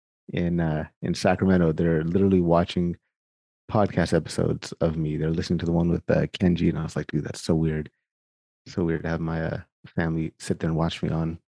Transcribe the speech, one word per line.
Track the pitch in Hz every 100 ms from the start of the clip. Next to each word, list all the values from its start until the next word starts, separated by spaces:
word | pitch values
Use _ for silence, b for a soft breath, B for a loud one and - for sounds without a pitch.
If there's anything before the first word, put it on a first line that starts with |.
| _ _ -
in, | - 87 85
uh, | 80 78 78 -
in | 90
Sacramento. | 87 98 90 95 90 80
They're | 76 82 80
literally | 82 95 98 92
watching | 87 85 87 92 87 87 _ _ _ _ _ _ -
podcast | 110 95 - 82
episodes | 82 - - 82 - - -
of | 82 80
me. | 76 76
They're | 78
listening | 82 92 85
to |
the | 82
one | 82 85
with, | 82 -
uh, | 78 76
Kenji, | - 92 85 85
and | 78
I |
was | 80 76
like, | 76
"Dude, | 76
that's | 71 -
so | -
weird. | 82 80 78 76 _ _ _ _ _ _ _ -
So | -
weird | 85 78
to | 82
have | 82
my, | 82 82
uh, | 80 - - _ -
family | - 82 82 80 -
sit | - 90
there | 82
and | 80
watch | 82 -
me | 82
on, | 80 82 82